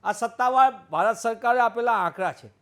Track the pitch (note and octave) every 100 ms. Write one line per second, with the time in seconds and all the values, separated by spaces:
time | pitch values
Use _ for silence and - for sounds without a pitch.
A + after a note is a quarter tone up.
0 | G3 G#3 A#3 A#3 B3 C4 C4 B3+ - D#3
1 | G3+ A3+ A#3 A3+ A#3+ B3 A#3 A3 A#3+ A3
2 | F3 E3+ F#3 C#3 A2 _